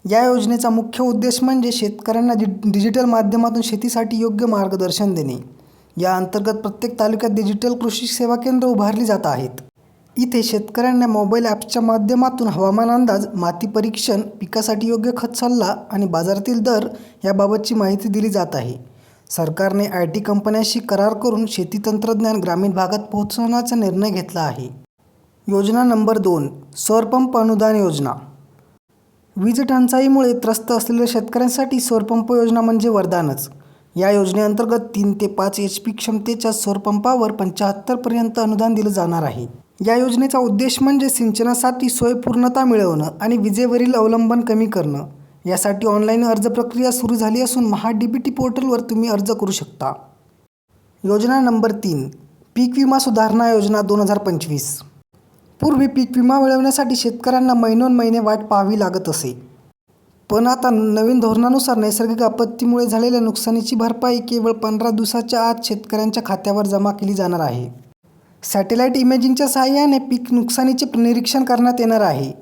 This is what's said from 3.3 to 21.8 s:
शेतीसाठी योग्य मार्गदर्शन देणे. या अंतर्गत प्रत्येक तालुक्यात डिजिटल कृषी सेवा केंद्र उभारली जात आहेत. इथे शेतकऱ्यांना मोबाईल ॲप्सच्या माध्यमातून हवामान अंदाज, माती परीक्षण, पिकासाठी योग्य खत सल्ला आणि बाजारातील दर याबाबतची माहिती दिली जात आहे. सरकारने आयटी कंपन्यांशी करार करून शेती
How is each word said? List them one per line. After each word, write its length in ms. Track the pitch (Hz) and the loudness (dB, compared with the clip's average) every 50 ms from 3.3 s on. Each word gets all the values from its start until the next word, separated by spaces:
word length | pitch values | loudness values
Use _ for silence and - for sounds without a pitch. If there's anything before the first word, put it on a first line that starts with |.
| 208 226 233 233 220 233 | 2 2 0 0 0 -2
शेतीसाठी 560 | 226 - 220 208 247 240 240 233 226 220 233 | -2 -2 -4 -4 -4 -2 -2 -2 -2 -2 -2
योग्य 280 | 220 226 226 208 208 240 | -2 0 0 0 0 0
मार्गदर्शन 680 | 226 214 202 196 190 190 185 185 180 180 - 208 202 185 | 0 2 0 0 -2 -2 -2 -2 -2 -2 0 0 0 0
देणे. 220 | 165 147 135 123 120 - - - - _ _ _ _ _ _ _ | -2 -4 -4 -6 -8 -12 -16 -20 -20 _ _ _ _ _ _ _
या 180 | 165 180 185 185 | -2 0 0 0
अंतर्गत 380 | 185 185 180 - 208 202 220 214 | 0 -2 -2 -4 -2 -2 -2 -4
प्रत्येक 460 | 214 - 208 202 - 240 233 240 - | -4 -6 -8 -6 -6 -6 -6 -2 0
तालुक्यात 320 | 220 214 220 208 247 226 | 0 0 0 0 -2 -2
डिजिटल 420 | 202 220 208 196 208 208 - 247 240 | 0 0 0 -2 -2 -2 -2 -2 -2
कृषी 340 | 240 233 233 208 - 247 | -2 -2 -4 -4 -4 -6
सेवा 280 | 233 - - 240 233 240 | -6 -4 -2 0 0 0
केंद्र 320 | 240 240 262 254 254 254 | -2 0 0 0 2 2
उभारली 380 | 254 240 202 208 202 208 220 240 | 2 2 2 0 0 0 0 0
जात 200 | 214 208 - - | 0 0 0 0
आहेत. 240 | 151 135 127 135 123 - - - - _ _ _ _ _ _ _ _ _ | -2 -2 -2 -6 -8 -10 -14 -20 -20 _ _ _ _ _ _ _ _ _
इथे 260 | 240 254 247 - 233 226 | -2 -2 0 0 -2 0
शेतकऱ्यांना 640 | - 220 214 214 - - 240 240 254 254 247 247 | 0 -2 -4 -4 -4 -4 0 0 2 2 2 2
मोबाईल 380 | 233 214 208 208 196 226 233 233 | 2 2 0 2 2 0 0 0
ॲप्सच्या 360 | 220 214 214 - - - 247 | 0 -2 -4 -6 -6 -4 0
माध्यमातून 680 | 226 220 226 220 208 208 254 247 254 262 254 254 240 | 0 2 2 2 2 2 2 2 2 0 0 -2 -2
हवामान 440 | 214 160 160 190 196 196 220 233 233 | -2 0 0 0 2 2 2 2 2
अंदाज, 360 | 240 247 254 226 196 202 208 - - | 2 2 4 2 2 0 -2 -4 -4
माती 320 | 185 175 170 165 - 233 | -4 -2 -2 -2 -4 -6
परीक्षण, 540 | 202 214 214 208 233 220 - - - 208 202 | -2 -2 -2 -2 -2 -4 -4 -2 0 0 -2
पिकासाठी 680 | 214 - - - 196 - - 220 214 226 220 208 226 | -2 -6 -10 -12 -12 -6 -4 -4 -2 -2 -2 -2 0
योग्य 240 | 226 233 226 214 247 240 | -2 -2 0 0 -2 -2
खत 200 | 247 240 233 226 | -2 -6 -6 -4
सल्ला 380 | - 247 240 247 240 196 185 214 - - - | -2 -2 0 2 2 0 0 -2 -6 -8 -6
आणि 140 | 208 202 202 | -4 -2 -2
बाजारातील 540 | 190 165 165 170 185 202 196 196 254 247 233 | 0 -2 -2 0 0 -2 -2 -2 -2 -2 0
दर 280 | 214 247 233 208 220 220 - - - - - _ - | 0 2 0 0 -2 -4 -10 -14 -18 -20 -16 _ -2
याबाबतची 500 | 190 196 196 202 202 214 208 214 - 240 | -2 0 2 2 2 0 -2 -2 -2 -2
माहिती 340 | 220 202 190 202 196 - 226 | 0 0 0 -2 -2 -2 -2
दिली 200 | 196 214 208 214 | -2 0 0 0
जात 260 | 196 202 175 170 - | 0 -2 -2 -2 -4
आहे. 200 | 135 117 120 123 - - - - - _ _ _ _ _ _ | -6 -6 -6 -8 -10 -14 -20 -20 -20 _ _ _ _ _ _
सरकारने 560 | - - 165 156 156 - 190 196 190 202 208 | -6 -4 -4 -4 -2 -2 -2 0 0 0 -2
आयटी 340 | - 185 180 175 160 151 214 | -2 -2 -2 -2 -2 -2 -4
कंपन्यांशी 600 | 208 - 208 202 202 220 214 220 220 214 - 240 | -2 0 -2 0 0 0 0 0 -2 -2 -4 -4
करार 340 | - - 202 196 202 214 220 | -2 -2 0 2 2 0 0
करून 320 | 214 233 247 220 214 226 | 0 -2 -2 0 0 -2
शेती 320 | 214 - - 180 - - 208 | -4 -4 -6 -6 -4 -6 -6